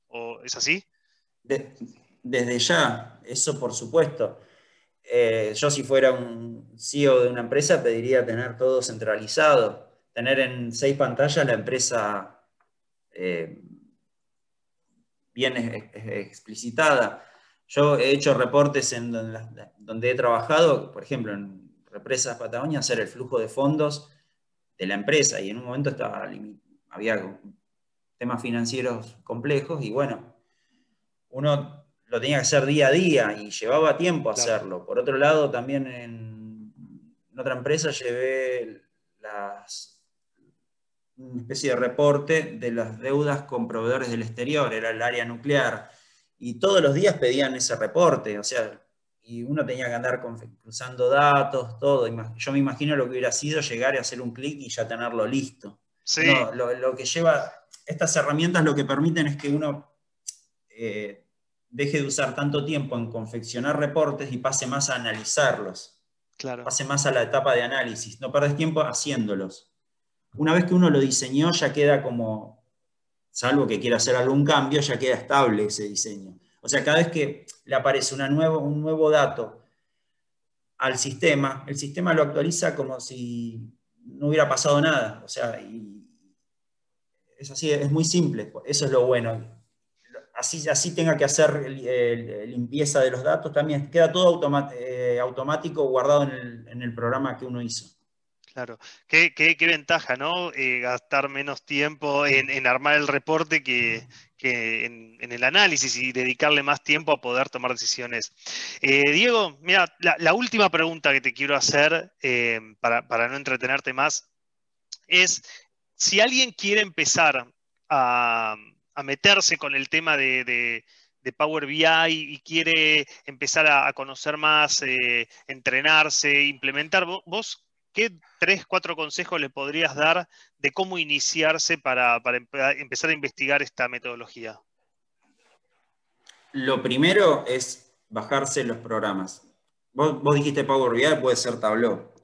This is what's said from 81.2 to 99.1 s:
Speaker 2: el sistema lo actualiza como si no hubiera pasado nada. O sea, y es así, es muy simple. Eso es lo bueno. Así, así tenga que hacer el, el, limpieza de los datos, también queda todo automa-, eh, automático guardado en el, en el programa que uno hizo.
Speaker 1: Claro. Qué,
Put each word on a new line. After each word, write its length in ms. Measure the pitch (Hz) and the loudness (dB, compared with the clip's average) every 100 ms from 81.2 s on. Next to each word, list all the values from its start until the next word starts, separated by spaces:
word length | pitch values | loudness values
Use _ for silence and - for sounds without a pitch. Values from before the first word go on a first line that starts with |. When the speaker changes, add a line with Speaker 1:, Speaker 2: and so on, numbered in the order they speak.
| 160 143 139 135 - | 2 2 0 -4 -10
Speaker 2:
el 100 | 139 | -10
sistema 360 | 143 180 180 | -8 -4 0
lo 100 | 160 | 2
actualiza 520 | 143 147 160 165 165 160 | 2 0 -2 0 -2 -2
como 240 | 135 127 | -6 -8
si 720 | - 127 120 117 117 113 113 _ _ _ | -12 -12 -10 -8 -8 -12 -16 _ _ _
no 240 | - - 143 | -20 -6 0
hubiera 220 | 156 143 | 4 4
pasado 320 | 131 151 147 | 2 2 4
nada. 400 | 160 143 110 113 | 4 2 -2 -6
O 40 | - | -12
sea, 340 | - 120 110 | -6 -6 -6
y 440 | 101 113 104 104 - _ _ _ _ _ _ _ _ _ _ _ _ _ | -12 -16 -16 -18 -20 _ _ _ _ _ _ _ _ _ _ _ _ _
es 140 | 139 | -14
así, 200 | - 156 | -6 0
es 200 | 143 143 | 0 2
muy 120 | 156 | 2
simple. 480 | 160 180 147 113 - - 131 | 2 2 2 0 -8 -10 -4
Eso 200 | 143 139 | -2 2
es 60 | |
lo 140 | 127 123 | 4 4
bueno. 580 | 123 117 113 113 - _ _ _ _ _ 123 - | 2 0 -6 -10 -18 _ _ _ _ _ -20 -16
Así, 340 | 120 - 160 151 | -8 -8 -4 -2
así 260 | 143 180 | 0 -2
tenga 220 | 175 165 151 | 0 2 2
que 100 | 139 | 2
hacer 380 | - 151 147 135 | 4 4 4 -6
el, 220 | 135 123 | -6 -2
el, 640 | 127 120 117 117 104 113 | 2 2 0 -4 -10 -8
limpieza 480 | 123 123 143 143 147 | -6 -4 -2 0 2
de 100 | 131 | 2
los 120 | 127 | 2
datos, 280 | 143 160 156 | 0 0 -2
también 360 | 147 151 143 139 | -2 -2 -2 0
queda 220 | 170 165 | 4 4
todo 160 | 180 180 | 6 4
automa-, 440 | 165 143 143 139 | 4 2 0 -2
eh, 460 | 123 127 127 123 120 | -6 -8 -2 0 0
automático 640 | 127 131 135 156 165 151 135 | -2 -4 -4 -4 -4 -2 0
guardado 380 | 127 131 147 | 2 4 4
en 80 | 139 | 2
el, 360 | 127 123 117 - | -2 -10 -14 -14
en 140 | 123 | -10
el 120 | 120 | -8
programa 440 | 117 117 131 135 - | -4 -2 0 -2 -6
que 80 | 127 | -8
uno 160 | 123 | -8
hizo. 340 | 117 - - _ _ _ _ _ _ 131 | -6 -8 -12 _ _ _ _ _ _ -12
Speaker 1:
Claro. 220 | 123 110 - - | -12 -14 -20 -20
Qué, 300 | _ | _